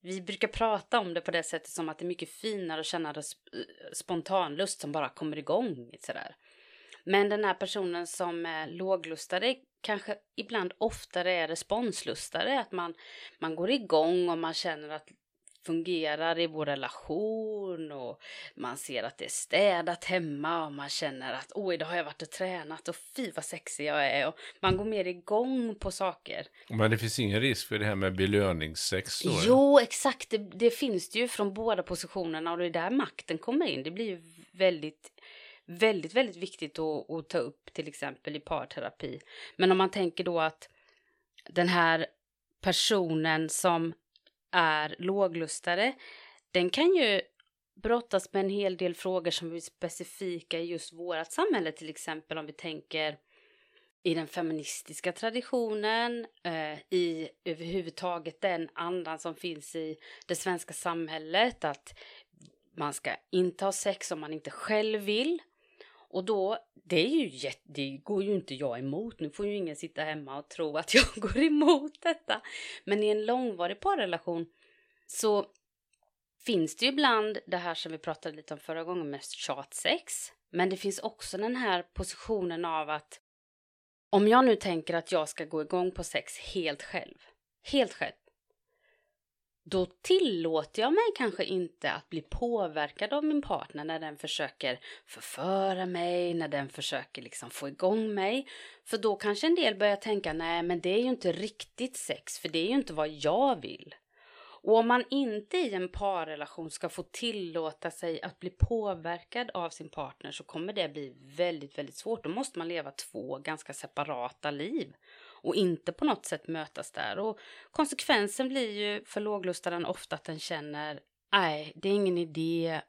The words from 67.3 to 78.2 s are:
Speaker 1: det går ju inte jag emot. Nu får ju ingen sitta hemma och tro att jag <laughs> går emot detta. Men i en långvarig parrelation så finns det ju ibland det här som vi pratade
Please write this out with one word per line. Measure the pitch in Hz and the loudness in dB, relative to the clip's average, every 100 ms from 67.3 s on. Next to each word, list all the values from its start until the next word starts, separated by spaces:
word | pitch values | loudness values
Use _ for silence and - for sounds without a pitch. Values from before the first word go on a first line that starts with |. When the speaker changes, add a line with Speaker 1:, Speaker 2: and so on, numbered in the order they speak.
| 131 135 - - | -2 -8 -8 -12
Speaker 1:
det | 143 139 135 | -6 -6 -6
går | - 202 | -2 0
ju | 196 | 2
inte | 196 - | 0 -2
jag | 131 139 120 | -4 -4 -2
emot. | 135 151 226 - | -2 -4 -6 -6
Nu | 151 | -8
får | - 202 | -4 -4
ju | 208 | -2
ingen | 175 147 | -4 -6
sitta | 165 - | -8 -4
hemma | 156 156 139 139 | -4 -4 -6 -10
och | - | -10
tro | - 160 147 | -4 -2 0
att | 165 | 6
jag | 247 262 | 6 6
<laughs> | - | 0
går | 202 240 | -2 4
emot | 311 302 302 311 294 - | 4 6 8 6 4 -4
detta. | 339 330 - 220 - - - - | -2 -2 -2 -4 -4 -12 -12 -12
Men | - 202 | -2 2
i | 214 | 4
en | 214 214 | 2 2
långvarig | 247 247 185 175 196 | 0 0 0 -2 0
parrelation | 381 381 202 170 - 170 170 _ _ _ _ _ _ | 0 0 0 -2 -2 -4 -4 _ _ _ _ _ _
så | - 220 208 - _ _ _ _ _ _ _ _ _ - | -2 2 2 0 _ _ _ _ _ _ _ _ _ 0
finns | 202 160 - | 2 2 2
det | 247 | 2
ju | |
ibland | 269 277 226 214 214 - | 4 4 4 2 -4 -4
det | 180 | -4
här | 175 | -2
som | 160 165 | -4 -6
vi | 160 | -6
pratade | 170 156 | -4 -6